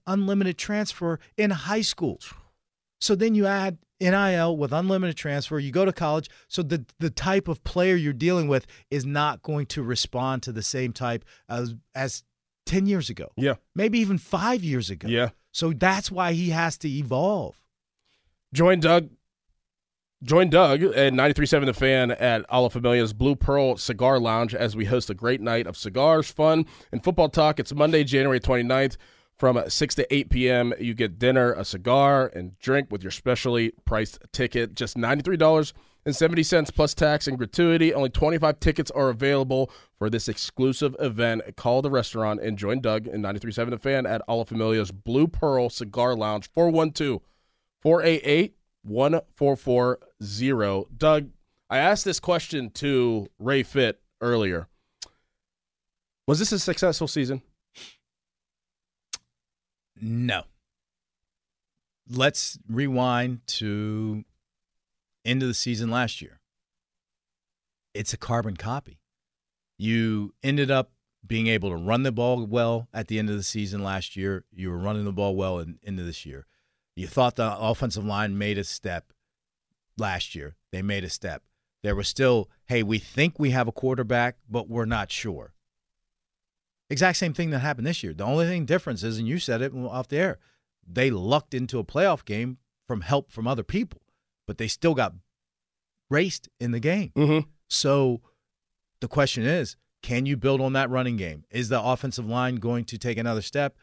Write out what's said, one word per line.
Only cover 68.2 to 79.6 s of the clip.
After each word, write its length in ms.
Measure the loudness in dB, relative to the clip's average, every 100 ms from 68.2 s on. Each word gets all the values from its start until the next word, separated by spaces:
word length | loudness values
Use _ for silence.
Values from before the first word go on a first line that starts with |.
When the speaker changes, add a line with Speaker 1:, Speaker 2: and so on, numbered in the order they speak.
| -4 -4 -4 -8
Speaker 1:
copy. 420 | -8 -8 -10 -20 _ _ _ _ _ _ _ -6
You 560 | -2 0 0 -2 -6 -6
ended 260 | -2 0 2
up 220 | 0 0 _ _ _ -6
being 220 | -2 0
able 240 | 0 0
to 40 | -4
run 280 | -2 0
the 80 | 0
ball 340 | 0 0 0 -2
well 420 | 0 0 -2 -6
at 140 | -10 -6
the 100 | -4
end 140 | -2
of 60 | -4
the 60 |
season 400 | -6 -6 -6 -6
last 320 | -6 -6 -8 -6
year. 300 | -6 -6 -10
You 160 | -10 -8
were 80 | -6
running 280 | -4 -4 -4
the 60 |
ball 240 | -2 -2 -2
well 220 | -2 -4
in, 220 | -8 -12
into 220 | -10 -8
this 240 | -8 -12 -14
year. 180 | -18 -20 _ _ _ _ -14
You 120 | -6
thought 280 | 0 0 0
the 220 | -4 -2
offensive 480 | -4 -2 -4 -6 -4
line 320 | -2 -2 -2
made 220 | -2 -4
a 40 |
step 480 | -6 -10 -8 -10 -12 _ _ _ _ _